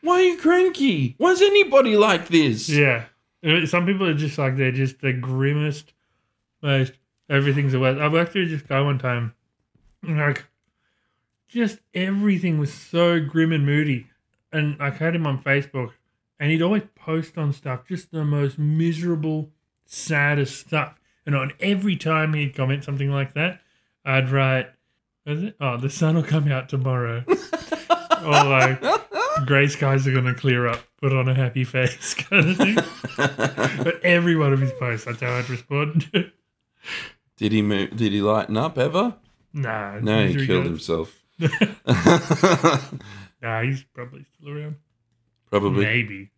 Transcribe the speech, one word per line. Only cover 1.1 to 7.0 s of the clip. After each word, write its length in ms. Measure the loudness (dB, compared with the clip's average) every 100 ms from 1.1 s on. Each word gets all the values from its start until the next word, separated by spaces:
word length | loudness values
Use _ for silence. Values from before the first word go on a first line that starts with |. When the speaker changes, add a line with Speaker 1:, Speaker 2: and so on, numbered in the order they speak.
| 0
Speaker 1:
Why 140 | 2
is 100 | 4
anybody 540 | 6 6 6 6 6 6
like 320 | 4 2 4
this?" 400 | 4 4 0 0
Speaker 2:
Yeah. 360 | 4 4 2 -6 _ _ _ 0
Uh, 200 | 2 2
some 200 | 0 0
people 220 | 0 0
are 60 |
just 240 | 0 -2 -2
like, 180 | -2 0
they're 160 | 0
just 300 | 0 -2 -2
the 100 | -4
grimmest, 800 | -4 -4 -2 0 0 -4 -6 -14 _ _ _ _ _ _ _
most, 320 | -2 0 0 -6